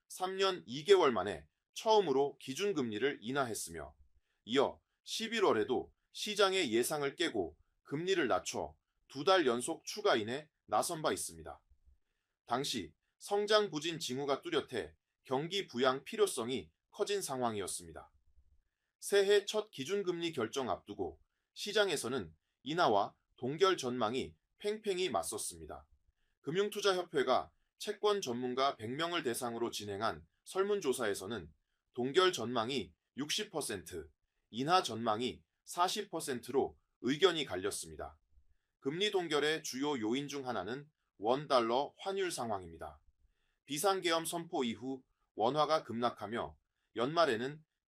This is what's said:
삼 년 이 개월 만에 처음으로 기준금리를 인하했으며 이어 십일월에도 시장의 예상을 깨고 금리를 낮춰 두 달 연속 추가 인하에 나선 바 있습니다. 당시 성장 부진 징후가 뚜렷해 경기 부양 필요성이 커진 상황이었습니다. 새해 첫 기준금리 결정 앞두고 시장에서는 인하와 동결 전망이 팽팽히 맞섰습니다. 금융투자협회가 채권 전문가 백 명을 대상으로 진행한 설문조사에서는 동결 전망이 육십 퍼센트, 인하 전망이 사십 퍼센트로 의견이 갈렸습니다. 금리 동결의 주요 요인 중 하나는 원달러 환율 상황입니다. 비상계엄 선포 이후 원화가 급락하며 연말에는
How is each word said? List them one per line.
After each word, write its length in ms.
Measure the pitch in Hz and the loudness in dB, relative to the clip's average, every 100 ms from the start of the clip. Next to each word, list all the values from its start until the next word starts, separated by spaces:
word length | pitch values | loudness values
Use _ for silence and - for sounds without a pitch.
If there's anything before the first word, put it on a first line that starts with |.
| - | -16
삼 300 | - 185 190 | -6 -6 0
년 260 | 190 185 101 | 0 0 -6
이 160 | 131 | -4
개월 280 | 156 196 151 | 6 8 8
만에 360 | 110 98 82 - _ _ | 4 -2 -4 -10 _ _
처음으로 640 | - 226 214 175 131 139 - | -4 4 6 6 4 2 -2
기준금리를 800 | - 135 202 151 120 104 135 139 | -10 -4 -2 0 0 0 -2 -2
인하했으며 760 | 104 139 123 101 - 82 69 - - _ _ _ 101 | -4 -2 -2 -4 -8 -10 -12 -16 -20 _ _ _ -2
이어 340 | 127 110 - _ _ - | 2 2 0 _ _ -10
십일월에도 840 | - 226 226 175 127 202 113 - _ _ | -8 -4 2 4 4 2 0 -2 _ _
시장의 600 | - 208 202 196 190 151 | -10 -6 2 4 4 2
예상을 440 | 110 - 151 139 - | 2 2 0 -2 -2
깨고 420 | 165 107 80 - _ _ | -2 -2 -6 -8 _ _
금리를 460 | - 143 180 185 127 | -8 -6 0 0 2
낮춰 480 | 92 - 117 73 - _ _ _ | 2 0 -6 -6 -10 _ _ _
두 160 | 135 | -2
달 240 | 151 190 135 | 4 6 6
연속 360 | 117 123 160 - | 2 -2 -6 -8
추가 300 | 214 202 131 | -2 2 2
인하에 320 | 107 135 156 _ - | 2 -6 -8 _ -2
나선 340 | 107 127 165 | 0 0 -2
바 100 | 151 | -2
있습니다. 480 | 95 - 82 76 - _ _ _ _ _ _ _ _ - | -2 -6 -10 -14 -16 _ _ _ _ _ _ _ _ -4
당시 480 | 120 143 117 87 _ _ _ | -2 -2 -4 -6 _ _ _
성장 540 | - 202 208 214 208 | -4 -2 4 4 2
부진 260 | 147 160 165 | -2 -4 -6
징후가 460 | - 127 143 135 | -6 -4 -2 -2
뚜렷해 500 | 170 156 - 117 78 _ _ _ | 0 -2 -2 -6 -6 _ _ _
경기 420 | - 131 165 196 160 | -4 -2 -2 -4 -4
부양 380 | 117 131 135 | 2 2 2
필요성이 680 | - 214 202 - 117 127 80 _ _ | -4 0 0 0 -4 -4 -8 _ _
커진 320 | - 202 202 | -6 -2 -2
상황이었습니다. 880 | 160 131 120 104 90 - 87 76 - _ _ - _ _ _ _ _ _ | -4 -2 -2 -2 -6 -8 -10 -16 -18 _ _ -20 _ _ _ _ _ _
새해 480 | - 202 196 208 202 | 2 4 6 6 4
첫 240 | 214 208 | -4 -4
기준금리 600 | - 139 202 180 170 170 | -8 -4 -2 -2 -2 -2
결정 360 | 151 113 139 120 | -2 -2 -2 -4
앞두고 500 | 85 - 101 85 78 _ _ _ - | -4 -6 -6 -6 -8 _ _ _ -12
시장에서는 760 | 214 202 403 440 117 131 82 - _ _ | -2 2 2 2 -2 -4 -6 -14 _ _
인하와 540 | 131 165 156 101 113 _ _ - | -4 2 6 6 2 _ _ -8
동결 400 | 123 160 190 175 | -4 4 4 4
전망이 580 | 127 123 107 127 87 - _ _ | -2 0 0 -2 -6 -10 _ _
팽팽히 520 | 208 220 214 180 180 | -6 -4 -4 -2 0
맞섰습니다. 760 | 98 - 107 - 85 80 73 - _ _ _ _ _ | 0 -2 -6 -8 -10 -14 -16 -18 _ _ _ _ _
금융투자협회가 1120 | - 170 202 208 202 185 165 151 127 113 - _ _ - | -6 -2 -2 0 2 2 0 0 4 4 2 _ _ -14
채권 440 | - - 208 202 | -8 0 2 2
전문가 540 | 139 120 127 123 139 - | 0 -4 -2 0 0 0
백 140 | 107 | -6
명을 320 | 135 165 175 | -4 -2 0
대상으로 480 | 131 113 123 117 117 | -2 -2 -4 -2 -2
진행한 560 | - 104 98 110 80 85 _ - | -4 -6 -2 -2 -4 -12 _ -8
설문조사에서는 1080 | 185 202 202 147 123 110 95 95 113 78 _ _ _ _ | -2 0 2 0 0 0 -2 -4 -8 -10 _ _ _ _
동결 380 | - 127 139 185 | -4 0 4 4
전망이 600 | 156 113 123 113 139 85 _ _ - | 2 -2 0 0 -2 -6 _ _ -8
육십 340 | 151 - - | -4 -4 -4
퍼센트, 580 | 156 135 101 78 87 76 _ _ _ _ | -6 -6 -6 -8 -12 -12 _ _ _ _
인하 320 | 110 139 185 | -4 2 4
전망이 600 | 180 110 117 107 123 80 _ _ - | 2 -2 0 0 -2 -6 _ _ -10
사십 440 | 175 180 214 196 | 0 0 0 -6
퍼센트로 680 | 165 151 123 - 131 - - _ _ | -6 -6 -6 -2 0 0 -4 _ _
의견이 440 | 120 147 185 165 131 | -2 4 4 4 -2
갈렸습니다. 720 | 90 98 - 82 78 71 - _ - _ _ _ _ | -4 -4 -4 -10 -12 -12 -14 _ -20 _ _ _ _
금리 320 | 135 160 208 | -6 -2 0
동결의 500 | 196 170 147 151 156 | 0 0 2 2 0
주요 380 | 151 127 147 139 | -4 -4 -2 0
요인 280 | 107 131 143 | 0 0 -2
중 200 | 143 127 | -6 -4
하나는 420 | 110 90 131 147 _ _ - | -4 -4 -8 -10 _ _ -6
원달러 720 | 104 135 143 131 113 123 143 - | 0 0 4 2 4 0 -2 -6
환율 320 | 196 196 180 | -6 -2 -2
상황입니다. 680 | 156 120 101 87 80 76 73 _ _ _ _ _ _ - | -2 -4 -4 -6 -12 -14 -14 _ _ _ _ _ _ -10
비상계엄 600 | 147 202 190 175 165 165 | 0 0 2 2 0 0
선포 380 | 175 170 170 | -6 -4 -2
이후 400 | 120 107 127 135 _ _ _ - | -2 -2 -8 -10 _ _ _ 0
원화가 480 | 113 151 147 156 | 2 2 2 2
급락하며 720 | 156 113 120 - 104 113 78 - _ _ _ 107 | 0 -2 -2 -2 -8 -6 -6 -10 _ _ _ -2
연말에는 680 | 127 170 160 110 127 151 _ _ | 0 4 4 2 -2 -8 _ _